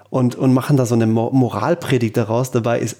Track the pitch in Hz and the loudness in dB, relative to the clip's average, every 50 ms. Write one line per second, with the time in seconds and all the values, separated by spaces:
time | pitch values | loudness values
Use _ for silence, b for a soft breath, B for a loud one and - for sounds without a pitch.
0 | b b - 131 127 123 117 - 127 131 127 127 120 - 147 135 127 110 120 117 | b b -2 0 0 0 0 0 0 2 2 2 2 2 2 2 2 2 2 2
1 | 113 110 110 113 113 117 127 135 127 117 - 104 - 139 175 170 - - - 123 | 2 2 2 0 0 0 2 2 0 2 0 -2 -2 -2 -2 -2 -2 -2 0 0
2 | 117 110 104 120 117 104 110 117 131 127 - 127 113 120 120 120 - 113 - - | 0 0 -2 -2 -2 0 0 -2 -2 -2 -2 -2 0 0 -2 -2 -2 -6 -8 -6